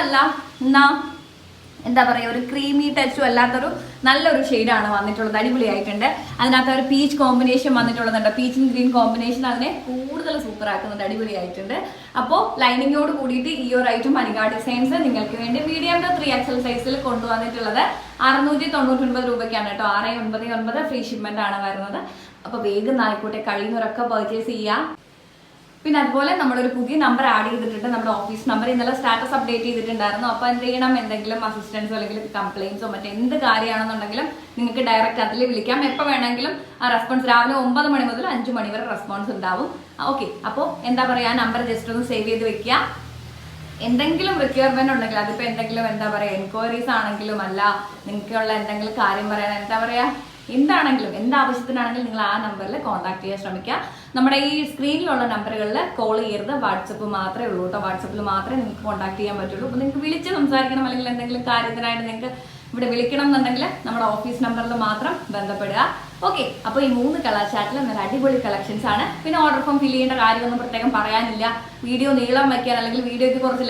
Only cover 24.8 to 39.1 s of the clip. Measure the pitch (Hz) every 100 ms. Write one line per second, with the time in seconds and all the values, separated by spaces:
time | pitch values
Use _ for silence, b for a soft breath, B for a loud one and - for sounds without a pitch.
24.8 | 320 311 - - - - - - - -
25.8 | 311 294 262 269 294 359 262 247 247 247
26.8 | 233 311 240 240 262 214 220 240 220 208
27.8 | 240 226 220 214 208 220 254 220 240 247
28.8 | 247 - 254 226 262 269 233 233 240 226
29.8 | 220 220 208 214 240 226 247 240 247 254
30.8 | 254 254 220 214 214 220 220 214 - 214
31.8 | 214 214 214 214 - 202 196 196 190 202
32.8 | 196 196 202 208 247 302 254 220 226 220
33.8 | 220 220 208 233 311 - B 233 240 262
34.8 | 233 220 226 - 214 233 247 220 240 285
35.8 | 285 - 285 262 240 240 302 - B B
36.8 | 240 226 247 254 254 233 240 269 247 247
37.8 | 294 269 240 226 370 240 254 233 208 220
38.8 | 247 202 -